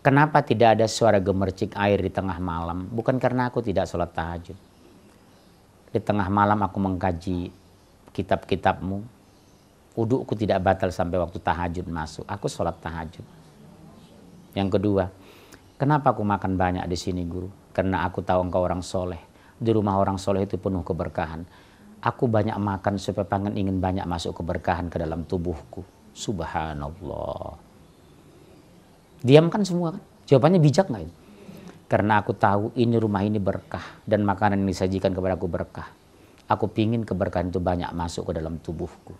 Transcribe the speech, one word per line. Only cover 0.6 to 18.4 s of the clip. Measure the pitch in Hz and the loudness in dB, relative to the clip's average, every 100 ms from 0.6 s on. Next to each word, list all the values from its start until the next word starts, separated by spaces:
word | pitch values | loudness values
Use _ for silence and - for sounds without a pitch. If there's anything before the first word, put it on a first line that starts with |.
| 113 107 | 6 6
ada | 110 | 4
suara | - 113 104 | 4 4 4
gemercik | 92 95 95 95 104 104 | 4 0 0 -2 -6 0
air | 104 98 | 2 2
di | 95 | 0
tengah | 95 95 87 | -2 -4 -4
malam? | 90 82 85 85 92 | -6 -4 -6 -6 -6
Bukan | 117 113 131 | -4 -2 0
karena | 123 123 123 | 0 0 -2
aku | 127 | -2
tidak | 113 92 90 | -2 -2 -2
sholat | 85 87 - | -2 -4 -4
tahajud. | 82 85 87 95 - _ - - - - - - - - _ _ - | -6 -8 -12 -18 -20 _ -20 -20 -20 -20 -20 -20 -20 -20 _ _ -6
Di | 113 | -6
tengah | 101 104 92 | 0 0 2
malam | 101 101 104 | 4 4 4
aku | 98 - | 0 0
mengkaji | 95 92 95 85 85 90 90 - - - _ _ - - | -2 0 0 -2 -4 -4 -6 -12 -20 -20 _ _ -18 -10
kitab-kitabmu. | 98 95 - 95 98 92 90 98 113 - - - _ - _ _ _ | -2 -2 0 0 0 0 -4 -6 -10 -20 -20 -20 _ -20 _ _ _
Wudukku | - 113 127 123 | -4 0 0 -2
tidak | 110 107 95 | -2 0 2
batal | 92 92 92 | 2 2 0
sampai | 87 87 90 | -2 -2 0
waktu | 82 85 | -2 -4
tahajud | 82 82 87 85 85 | -4 -2 -2 -4 -6
masuk. | 82 78 - | -6 -6 -8
Aku | - 101 147 | -10 -6 -6
sholat | - 85 82 | -2 -4 -4
tahajud. | 82 82 82 - - - - - - - - - - - - - - - | -8 -8 -10 -12 -20 -20 -20 -20 -20 -20 -20 -20 -20 -20 -20 -20 -10 -4
Yang | 98 101 | 0 2
kedua, | 101 98 92 - - - - - - - | 2 0 0 -6 -20 -20 -20 -20 -20 -4
kenapa | 135 151 143 113 | 2 4 4 2
aku | |
makan | 104 101 95 95 | 2 0 0 0
banyak | 90 90 85 | 0 0 -4
di | 87 | -4
sini, | - 90 87 | -4 -4 -4
Guru? | 90 90 101 - - | -6 -10 -14 -8 -2
Karena | 95 92 90 | 0 0 -2
aku | 92 | -4
tahu | 90 92 | 0 0